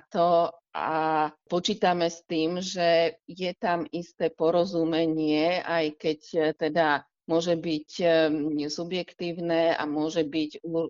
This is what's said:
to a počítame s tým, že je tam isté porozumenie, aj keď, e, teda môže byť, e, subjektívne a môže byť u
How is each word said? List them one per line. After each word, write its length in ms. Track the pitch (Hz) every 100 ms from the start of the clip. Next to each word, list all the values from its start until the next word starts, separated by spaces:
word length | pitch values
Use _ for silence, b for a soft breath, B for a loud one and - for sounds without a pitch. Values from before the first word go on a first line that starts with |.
| -
to 440 | 185 170 170 170 - _ 156
a 500 | 104 160 160 156 151 - _
počítame 580 | 180 180 208 185 175 170
s 140 | 170 _
tým, 320 | 160 160 180
že 560 | 185 185 170 165 165 - -
je 260 | 175 185 -
tam 320 | 190 170 156
isté 400 | 170 170 _ 165
porozumenie, 1300 | - 160 175 185 170 160 160 165 156 156 151 165 180 -
aj 200 | 170 156 151
keď, 220 | 160 156 -
e, 80 | 170 156
teda 340 | - 160 160 156 139 - _ -
môže 320 | 165 175 165
byť, 300 | 170 151 - -
e, 680 | 170 160 156 151 151 147 147
subjektívne 1040 | 165 170 185 170 - 175 170 170 165 165 -
a 80 |
môže 400 | 151 147 156 165
byť 400 | 151 160 151 -
u 240 | 170 165